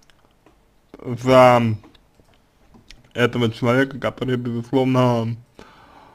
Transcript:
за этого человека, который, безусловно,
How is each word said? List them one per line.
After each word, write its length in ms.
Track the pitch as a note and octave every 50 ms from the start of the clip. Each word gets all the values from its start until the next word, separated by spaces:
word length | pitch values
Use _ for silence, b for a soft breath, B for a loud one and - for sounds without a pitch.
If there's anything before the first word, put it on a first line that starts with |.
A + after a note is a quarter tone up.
| _ _ _ _ _ _ _ _ _ _ _ _ _ _ _ _ _ _ - - -
за 580 | B2+ B2 A#2 B2 B2+ C3 B2+ B2+ B2 B2 A#2+ A#2 A2+ G#2+ G2+ - - _ _ _ _ _ _ _ _ _ _ _ _ _ _ _ _ _ - _ - - - _ _ -
этого 380 | A#2 B2 A#2+ A#2 B2 A#2+ A2+
человека, 480 | A2+ - B2+ A#2 B2 C3 C3+ C3+ C#3 A#2+
который, 380 | - A2 - - B2 B2+ B2+
безусловно, 960 | B2 A#2+ A#2+ A#2 A#2 A#2 - - C3+ C3 C3 C3 B2+ B2 B2 A#2+ A#2 A2+ A2+ A#2 A2+ - _ _ b b b b b b b b b b b b